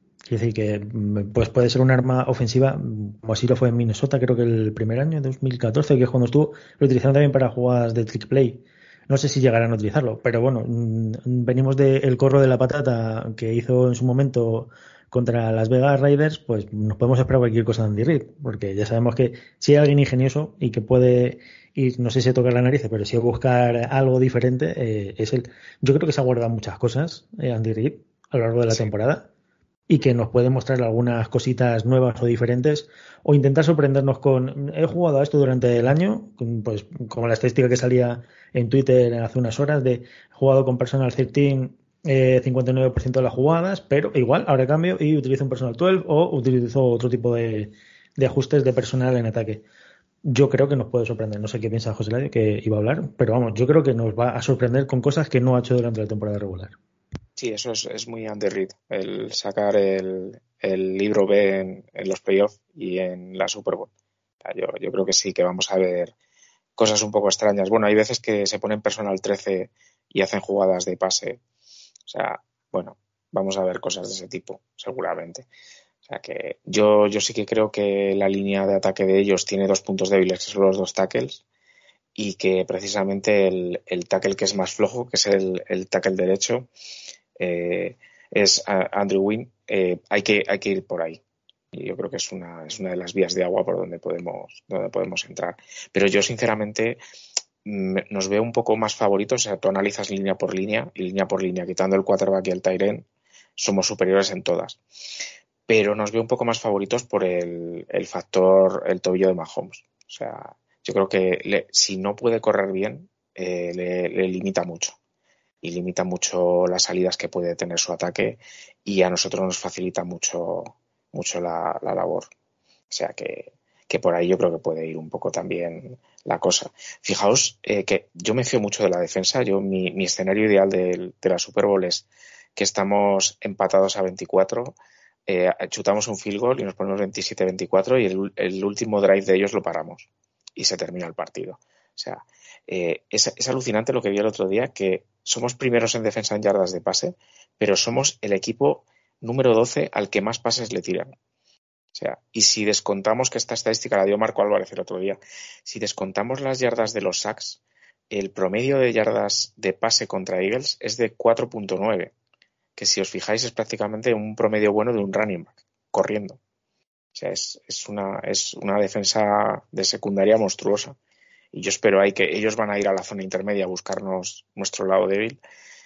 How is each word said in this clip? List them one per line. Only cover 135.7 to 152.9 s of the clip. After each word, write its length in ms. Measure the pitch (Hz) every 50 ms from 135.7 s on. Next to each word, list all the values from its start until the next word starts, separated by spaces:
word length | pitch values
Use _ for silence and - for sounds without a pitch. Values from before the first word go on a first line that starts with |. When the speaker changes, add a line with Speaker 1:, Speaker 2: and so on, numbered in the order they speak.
| - 110 92 101 101 107 104 117
Speaker 2:
un 80 | 104 95
field 220 | - 107 101 101
goal 200 | 123 123 135 113
y 40 | 107
nos 100 | 95 -
ponemos 240 | - 95 98 98 101
veintisiete 460 | 101 95 - 101 92 - - - 95
veinticuatro 520 | 92 90 95 92 - - 95 95 - 127 131
y 60 | 110
el, 260 | 92 92 95 98 95 -
el 300 | - - 92 95 95 101
último 360 | 101 101 - 117 110 107 101
drive 220 | 101 98 98 98
de 140 | 98 101 95
ellos 160 | 95 101 98
lo 100 | 107 98
paramos 460 | - 85 82 82 78 85 87 - - _ _ _ _ _ _ _ - -
y 120 | - - -
se 120 | - 95
termina 300 | 87 87 85 87 90 87
el 80 | 82 -
partido. 380 | - 82 - - - - - -
O 40 | _ _ _ _ _ _ _ - -
sea, 200 | - - - - - _ _ _ _ - - - -
eh, 380 | - 92 92 87 85 - - _ -
es, 240 | - 113 - - -
es 120 | - 123 127
alucinante 440 | 127 131 123 123 107 110 113 -
lo 100 | - 120
que 80 | - 101
vi 80 | 98 101
el 80 | 104
otro 220 | 110 104 - 98 92
día, 200 | 98 113 127 -
que 360 | - - 98 95 92 - _ _ _ _
somos 320 | - - - 117 120 123 127
primeros 400 | - 135 127 120 117 113 110 -
en 80 | 117
defensa 320 | 110 107 - 113 104 - 107
en 80 | 104
yardas 300 | 107 101 98 98 92 90
de 80 | 92 85
pase, 340 | - 95 95 - - 90 90 _ _ _ _ _ _ _ _
pero 200 | - 107 101 98
somos 420 | - - 117 117 131 135 131 - -
el 120 | - 101
equipo 520 | 101 95 - 113 113 113 139 147 143 - _ _ _ _ _ _ _ -
número 340 | - 113 123 135 127 123 113
doce 340 | 113 120 - - 147 - -
al 180 | - 107 101 95
que 100 | - 101
más 180 | 98 107 113 -
pases 320 | - 117 113 113 117 107
le 100 | 98 95
tiran. 280 | - - 92 90 - 135
O 800 | - _ _ _ _ _ _ _ _ _ _ _ _ _ _ _ -
sea, 240 | - - - - _ _ _
y 100 | - 113
si 220 | 107 - - 110 104
descontamos, 640 | 104 104 - - -